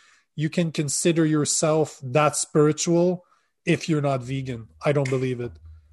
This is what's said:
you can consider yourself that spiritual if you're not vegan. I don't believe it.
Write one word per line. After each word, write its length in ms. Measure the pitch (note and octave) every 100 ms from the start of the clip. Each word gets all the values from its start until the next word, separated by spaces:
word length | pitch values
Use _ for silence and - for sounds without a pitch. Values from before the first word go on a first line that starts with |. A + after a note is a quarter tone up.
| _ _ _ -
you 140 | D3+
can 220 | F#3 E3
consider 520 | D#3 D3 - F3+ E3 D#3
yourself 760 | D3+ C#3+ - E3 D#3 D3 -
that 320 | C3 D3 D3+ -
spiritual 880 | - D#3+ D3+ D3+ - E3+ F3 F3+ - _ _ _ -
if 220 | D#3 -
you're 120 | D3+
not 220 | C#3+ C3+
vegan. 440 | B2 C3+ C3 A#2+ G#2+ _
I 80 | D#3+
don't 180 | D3 C3+
believe 300 | C3 B2+ B2
it. 120 | A#2+ - - - _